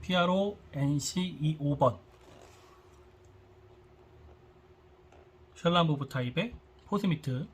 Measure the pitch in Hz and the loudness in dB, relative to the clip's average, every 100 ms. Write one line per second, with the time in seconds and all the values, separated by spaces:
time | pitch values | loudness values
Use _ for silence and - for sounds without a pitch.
0 | - 180 175 190 202 202 - 143 143 143 | 0 2 4 2 0 -4 -10 -2 2 2
1 | - 180 185 160 151 151 143 139 131 98 | 0 -4 -4 -2 -2 0 -2 4 2 2
2 | - - - - - - - - - - | -14 -20 -20 -20 -20 -20 -20 -20 -20 -20
3 | - - - - - - - - - - | -20 -20 -20 -20 -20 -20 -20 -20 -20 -20
4 | - - - - - - 127 127 - - | -20 -20 -20 -20 -20 -20 -20 -20 -20 -20
5 | - - - - - - 170 175 165 143 | -20 -20 -20 -20 -20 -4 0 2 2 0
6 | 139 135 123 123 226 - - - - 202 | -2 -4 -4 -4 -6 -8 -20 -20 -6 -2
7 | 202 160 - 127 185 | 0 0 -2 -6 -6